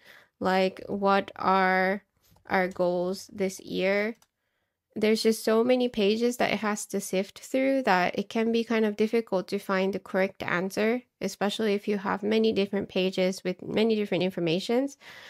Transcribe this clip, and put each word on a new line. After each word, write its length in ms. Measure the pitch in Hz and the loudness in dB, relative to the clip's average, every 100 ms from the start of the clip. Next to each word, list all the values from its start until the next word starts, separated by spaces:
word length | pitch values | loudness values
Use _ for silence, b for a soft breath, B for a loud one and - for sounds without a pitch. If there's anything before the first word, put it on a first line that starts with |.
| B B B _ | B B B _
like, 440 | 190 185 190 190 - | 0 2 2 -2 -8
"What 420 | 202 196 196 196 - | -2 2 2 0 -4
are 640 | - 190 185 185 185 196 - _ _ _ - | 0 4 4 4 2 -2 -6 _ _ _ -2
our 220 | 190 185 | 0 0
goals 600 | 185 180 180 180 190 - | 0 0 0 -2 -4 -10
this 260 | 202 190 185 | -6 -4 -4
year?" 580 | - 180 185 202 214 233 _ _ _ _ _ _ _ - | -8 -2 0 2 0 -6 _ _ _ _ _ _ _ -2
there's 280 | 214 220 | 2 4
just 180 | 220 220 | 2 2
so 220 | - 220 | 2 2
many 240 | 240 254 247 | 4 2 2
pages 480 | 247 196 220 240 240 | 2 2 2 0 0
that 160 | 196 | 0
it 80 | 202 | 0
has 260 | 214 208 - | -2 -4 -4
to 140 | 196 | -8
sift 400 | 202 185 190 - | -4 -4 -4 -8
through 420 | - 262 262 269 | -6 0 2 0
that 340 | 254 185 180 - | 2 2 2 -2
it 120 | 202 | -4
can 240 | 233 226 | -2 0
be 100 | 226 | 0
kind 220 | 226 220 | 0 0
of 120 | 220 208 | 0 0
difficult 520 | 220 233 226 185 185 | 0 0 0 -2 -2
to 100 | 202 | -6
find 340 | - 190 190 | -2 0 0
the 60 | 202 | -2
correct 420 | - 190 190 - | -2 0 0 -2
answer, 600 | - 175 190 202 214 247 - _ | -4 -2 -2 0 0 0 -6 _
especially 540 | 196 - 202 202 226 | -8 -4 -4 -2 0
if 140 | 202 208 | 0 -2
you 100 | 202 | -4
have 240 | 196 190 | -2 -2
many 300 | 208 220 220 | 0 2 2
different 360 | 220 196 196 - | 2 0 -2 -2
pages 540 | 196 185 190 185 190 | -2 0 0 0 -2
with 180 | - 185 | -6 -6
many 360 | - 175 226 214 | -4 0 2 2
different 260 | 208 175 | 0 0
informations. 760 | 180 185 170 175 190 233 277 - B B B | 0 -2 -2 -2 0 -2 -2 -6 B B B